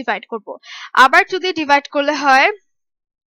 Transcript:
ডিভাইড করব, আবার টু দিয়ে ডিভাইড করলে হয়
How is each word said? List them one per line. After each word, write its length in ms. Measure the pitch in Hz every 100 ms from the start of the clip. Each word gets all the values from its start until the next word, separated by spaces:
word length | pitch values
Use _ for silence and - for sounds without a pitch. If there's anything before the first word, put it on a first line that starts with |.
ডিভাইড 220 | 254 208 -
করব, 160 | 220 185 - - - - -
আবার 180 | 262 320 392
টু 60 | 370
দিয়ে 120 | 359 330
ডিভাইড 240 | 285 285 285 294
করলে 180 | 285 294
হয় 240 | 285 262 320 427 _ _ _ _ _ _ _